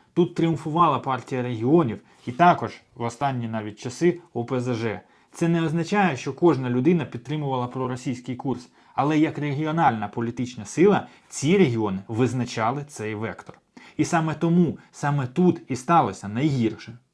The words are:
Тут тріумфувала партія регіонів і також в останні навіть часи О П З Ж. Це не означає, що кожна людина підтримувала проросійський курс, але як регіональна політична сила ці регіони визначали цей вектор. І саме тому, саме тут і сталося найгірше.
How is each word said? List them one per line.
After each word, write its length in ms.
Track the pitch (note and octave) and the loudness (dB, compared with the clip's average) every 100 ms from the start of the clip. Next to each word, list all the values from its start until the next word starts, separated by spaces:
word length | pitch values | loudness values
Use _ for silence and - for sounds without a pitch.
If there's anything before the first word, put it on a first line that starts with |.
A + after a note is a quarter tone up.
| _ | _
Тут 220 | - F3 - | 0 0 2
тріумфувала 640 | E3 D#3+ D#3+ D#3+ E3 C3 | 0 0 -2 2 4 2
партія 420 | C#3 B2+ - C3 | -2 -6 -4 -6
регіонів 580 | B2 A2+ A#2 E3+ C3+ G2 - _ - | -4 -2 2 4 2 -2 -12 _ -10
і 60 | |
також 500 | B2 F3 D#3+ G#2+ - _ - | 4 4 4 0 -10 _ -8
в 60 | |
останні 460 | A#2 - C#3+ B2+ A2+ | -8 -4 -4 -4 -4
навіть 320 | A2+ G#2+ G2+ | -6 -8 -8
часи 400 | B2 - F3 E3+ - | -10 0 0 0 -4
О 120 | A#2+ A#2 | -8 -4
П 160 | B2+ | -4
З 120 | B2 | -2
Ж. 280 | A#2 A2+ G2+ - _ _ | -2 -4 -6 -12 _ _
Це 160 | - E3+ | -2 0
не 160 | E3+ | 2
означає, 540 | D#3+ E3 D#3+ G#3 F#3 B2+ | 0 -2 0 2 2 0
що 160 | D3 | -6
кожна 360 | B2+ E3+ C3+ B2+ | 2 4 4 2
людина 360 | B2 C#3 F3+ B2 | 2 2 2 0
підтримувала 640 | B2 - D3+ C#3+ B2+ A#2+ | -8 -8 -6 -4 -4 -4
проросійський 680 | C3 B2+ B2+ C3+ B2 - B2 | -4 -6 -4 -6 -6 -8 -8
курс, 340 | C3+ A#2+ - _ _ - | -4 -6 -8 _ _ -4
але 240 | C#3+ D#3 | 0 2
як 180 | D#3 C#3+ | 2 0
регіональна 720 | D3 C#3 D#3 E3 D3 A2+ G#2 | -4 -4 -2 2 2 2 -4
політична 580 | - A#2 A#2+ B2 - G#2 | -4 -6 -4 -8 -8 -8
сила 420 | - G3 D#3 - - _ | 2 4 4 0 -12 _
ці 280 | - C3+ G3 | -6 0 4
регіони 420 | D3+ A2+ G#2 F#2+ G2 | 4 2 -2 -4 -6
визначали 800 | A2+ B2+ B2+ A#2 - A2+ C#3+ C#3+ | 0 0 0 -4 -2 -2 -2 -8
цей 280 | - G#2+ G#2+ | -10 -8 -6
вектор. 440 | A2 - - - _ - - - | -8 -10 -16 -20 _ -20 -10 -4
І 80 | D3+ | 0
саме 280 | E3 D#3+ | 0 0
тому, 440 | D3+ E3+ F3 D#3+ - - | 0 2 4 4 0 -12
саме 360 | - D3 C#3+ B2 | -6 -2 -2 -2
тут 340 | - F3+ E3+ - | 2 4 2 -2
і 80 | B2+ | -8
сталося 520 | - E3+ A#2+ F#2+ G2+ | 2 4 2 -2 -6
найгірше. 680 | A2 D3+ C3+ A2 G#2 - - _ | -2 0 2 0 -2 -10 -20 _